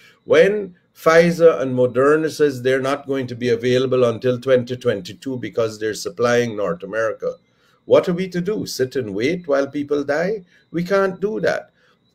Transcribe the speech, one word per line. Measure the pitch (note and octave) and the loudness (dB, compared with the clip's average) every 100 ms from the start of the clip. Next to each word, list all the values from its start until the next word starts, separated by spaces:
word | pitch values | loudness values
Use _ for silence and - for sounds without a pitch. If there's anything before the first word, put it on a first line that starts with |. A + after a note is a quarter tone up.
| - _ - | -20 _ 2
When | D3 F#3 G#3 F#3+ - _ _ | 4 4 2 -6 -14 _ _
Pfizer | D#3+ E3 F3 E3+ E3 - | 4 6 4 6 6 6
and | C3+ B2+ | 0 0
Moderna | B2+ A#2+ C#3 D#3 D#3+ | 2 4 4 4 0
says | C3 D3 B2+ | 0 0 0
they're | B2 C3 | 0 0
not | C3 C#3 C3+ | 0 -4 -4
going | C3+ B2+ | -6 -6
to | A#2 | -4
be | A#2+ | -2
available | A2+ B2 B2+ C3 B2+ | 0 2 2 2 2
until | A#2+ A2 B2+ B2 | 2 2 -2 -2
twenty | C3 B2+ B2 B2 | 2 2 2 -4
twenty-two | A#2+ G2+ F2+ G2+ C3+ B2+ | -2 -2 -6 -12 -10 -8
because | A2+ A#2 A2+ G#2+ | -6 -2 -4 -2
they're | A2 F#2+ | -6 -6
supplying | G2+ F2+ A#2+ A#2+ A#2+ G#2 | -8 -2 0 2 0 -2
North | F#2+ F2 | -4 -4
America, | F#2+ A2 A2 - E2+ - _ _ _ _ - | -6 -4 -4 -4 -8 -8 _ _ _ _ 2
what | C3 - | 2 2
are | |
we | F3 F#3 | -2 -4
to | F3 | -6
do? | F3 G#3+ - | -4 -4 -6
Sit | - B2+ C3+ | -4 -4 -4
and | A2 F#2+ | -6 -4
wait | C3 F3+ C#3+ | -4 -4 -2
while | C#3 C#3 | -2 -2
people | C#3+ C#3+ D3 | -4 -4 -4
die? | C#3+ D3 F3+ G#3+ - _ _ | -2 -2 -2 -6 -10 _ _
We | D#3+ | -6
can't | F3 G3 G3 F#3 | -2 0 0 -2
do | G3+ A3 | -6 -2
that. | D3+ - - _ _ _ _ | -2 -2 -6 _ _ _ _